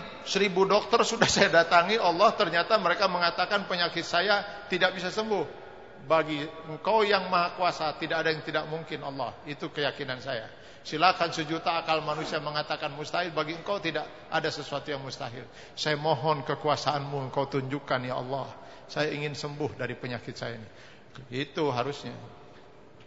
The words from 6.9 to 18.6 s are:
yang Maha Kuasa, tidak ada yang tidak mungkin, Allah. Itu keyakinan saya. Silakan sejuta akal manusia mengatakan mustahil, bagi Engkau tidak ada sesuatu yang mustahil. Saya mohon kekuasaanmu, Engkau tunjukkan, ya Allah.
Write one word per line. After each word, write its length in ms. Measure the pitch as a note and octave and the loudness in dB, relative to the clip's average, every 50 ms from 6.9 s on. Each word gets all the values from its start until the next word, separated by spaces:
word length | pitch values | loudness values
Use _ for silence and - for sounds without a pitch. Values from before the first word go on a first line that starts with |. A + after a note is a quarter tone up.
| G#3+ A3 G#3+ | 4 4 4
yang 240 | G3+ G3+ F#3+ F#3 F#3 | 4 4 2 2 2
Maha 240 | F#3 F3 F3 F3 - | 2 2 2 2 0
Kuasa, 400 | - F3+ F3 D#3 - D#3+ D3+ C#3+ | 0 0 0 0 0 -2 -4 -2
tidak 320 | - E3 D#3 E3 E3 D#3 | -4 -4 -2 -2 0 0
ada 80 | D#3+ D#3+ | 0 0
yang 80 | D3+ C3+ | 0 -4
tidak 240 | D#3+ D#3 D#3 D3+ | -4 -2 -2 -2
mungkin, 400 | D3+ D#3 E3 D#3+ - D#3+ C#3 C#3+ | -2 -6 -8 -6 -8 -8 -8 -8
Allah. 320 | C#3+ C3+ C#3 C3 A2+ G2+ - - | -8 -6 -6 -6 -6 -6 -10 -12
Itu 240 | D3+ D3 C3+ - D#3 | -12 -10 -8 -8 -8
keyakinan 480 | - - D3 C3+ B2+ - D3 C3 B2+ B2+ | -4 -2 -2 -2 -2 -4 -6 -6 -8 -8
saya. 320 | A#2+ C#3 C3 A2+ A2 A2 - - - - - - - | -6 -6 -6 -6 -8 -10 -14 -18 -18 -20 -20 -18 -12
Silakan 480 | - - D3+ E3+ F#3 F3+ - E3+ E3 | -8 0 4 6 6 6 4 0 -2
sejuta 480 | D3 E3 D#3+ C#3+ D#3+ E3 - F3+ E3+ E3 | 0 -4 -4 -2 -4 -2 -2 -2 -2 0
akal 240 | D#3+ D#3+ D#3+ D#3 D3+ | 0 0 0 0 0
manusia 400 | D3+ D3+ D#3 D#3+ - F3 D#3 D3 | -2 -4 -4 -4 -4 -4 -4 -4
mengatakan 480 | D3+ D3 D3+ D3+ - D#3 D3 D#3+ D3 | -2 -4 -4 -2 -2 -4 -4 -4 -6
mustahil, 400 | C#3 C#3+ D3+ C#3+ - F3 F3+ F3+ | -6 -8 -8 -4 -2 -2 -2 -2
bagi 240 | D#3 D3+ D#3 D3+ E3 | -2 -2 -2 -2 -4
Engkau 240 | E3 D#3 - G3+ G3 | -6 -6 -6 -6 -4
tidak 320 | - E3 D3 D#3 D3 - - - - | -4 -4 -4 -4 -6 -6 -10 -16 -10
ada 240 | - - D#3+ D#3 D#3 | -4 -2 -2 -2 -2
sesuatu 400 | C#3 - C#3+ - D3 C#3 C3+ - | -4 -6 -6 -6 -6 -6 -6 -6
yang 80 | D3 C3+ | -6 -6
mustahil. 480 | C3+ C3 B2 - C#3 B2 A#2 C3 A#2+ - - - - - - - | -6 -10 -10 -8 -10 -10 -10 -12 -14 -14 -16 -18 -20 -16 -10 -4
Saya 160 | - G3+ G3+ | -2 0 0
mohon 480 | C#3+ D3 D#3+ D#3 C3+ C3+ D#3+ D#3 D3 C3+ | 0 2 2 2 2 4 2 2 2 2
kekuasaanmu, 880 | - D3 C3+ - D3+ C#3+ C3 - C#3+ D3 C#3+ C#3 C#3+ C#3+ C#3+ C3+ B2+ | 0 -2 0 2 2 2 2 2 0 0 0 -2 -4 -4 -4 -4 -2
Engkau 160 | - C#3+ C3+ | 0 -2 0
tunjukkan, 560 | - - C#3+ C3 C3 C#3 D3 - - C#3+ B2+ B2 | 0 0 -2 -2 -2 -4 -6 -2 -2 -2 -2 0
ya 160 | B2+ B2+ C3+ | -2 -4 -4
Allah. 320 | B2+ B2+ C#3 C3+ A#2+ A#2 A2 - | -4 -4 -4 -6 -6 -8 -10 -14